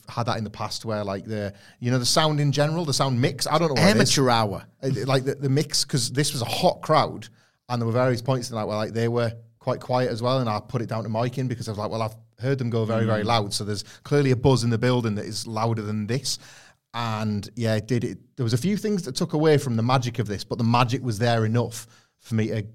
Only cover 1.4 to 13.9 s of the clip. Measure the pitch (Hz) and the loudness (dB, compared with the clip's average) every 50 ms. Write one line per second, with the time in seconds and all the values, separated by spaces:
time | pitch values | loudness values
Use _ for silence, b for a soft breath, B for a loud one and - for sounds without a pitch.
1.4 | 104 98 101 B B B B B 123 120 127 127 120 - - 165 160 156 151 147 | -6 -6 -8 B B B B B -2 0 0 2 2 2 2 4 4 2 2 2
2.4 | 147 143 - 147 147 156 160 175 175 143 127 - 139 135 127 117 131 180 - - | 2 2 2 2 2 0 0 -2 -2 -2 0 0 0 2 2 2 2 0 0 -4
3.4 | - 139 147 156 170 156 135 120 160 196 220 220 139 - - 147 131 123 117 113 | -2 0 0 2 2 2 2 4 4 6 6 6 4 4 4 4 4 4 4 4
4.4 | 110 101 90 80 - - _ _ 135 135 127 101 113 135 131 135 123 139 - - | 2 0 -2 -6 -10 -14 _ _ -4 -4 -2 -2 0 0 0 0 0 -2 -4 -2
5.4 | 143 135 131 147 151 - - - - - - 131 113 113 123 143 147 143 139 131 | 0 0 2 2 0 0 -2 -2 -2 0 -2 -2 -2 -2 -2 -2 -2 -2 -2 -4
6.4 | 110 107 - - 180 180 - - - - 156 143 110 80 82 98 - - b b | -4 -4 0 2 2 2 2 2 0 2 4 4 4 2 -2 -8 -14 -16 b b
7.4 | b b b b b - 123 117 117 113 113 123 127 131 123 113 117 135 131 123 | b b b b b -6 -4 -2 0 0 2 2 2 2 0 0 0 -2 -2 -2
8.4 | 113 117 120 110 107 92 104 107 110 - 104 113 117 117 120 120 117 117 117 - | -2 -4 -6 -4 -4 -2 -2 -4 -4 -4 -2 -2 0 0 0 0 0 -2 -4 -8
9.4 | - - _ _ - 127 123 - - - 127 127 127 - 117 107 120 123 131 131 | -14 -20 _ _ -4 -4 -4 -4 -2 -2 0 0 0 0 -2 -2 0 0 0 2
10.4 | 123 113 107 104 - - - 123 113 95 113 113 101 113 110 113 123 123 - 139 | 0 0 -2 -2 -4 -4 -4 -4 -4 -4 -6 -6 -4 -2 -2 -2 -2 -2 -2 -4
11.4 | 131 123 117 113 107 110 104 104 107 92 104 113 110 110 - - - _ _ - | -4 -4 -4 -6 -6 -6 -6 -4 -4 -4 -4 -4 -4 -4 -6 -10 -18 _ _ -4
12.4 | 117 135 139 135 120 117 117 117 110 110 113 110 113 110 110 107 101 117 120 113 | -2 -2 0 0 0 0 0 0 0 2 2 2 2 2 2 2 2 2 2 2
13.4 | 104 101 - - 104 101 104 98 B B | 2 0 -4 -6 -4 -6 -6 -6 B B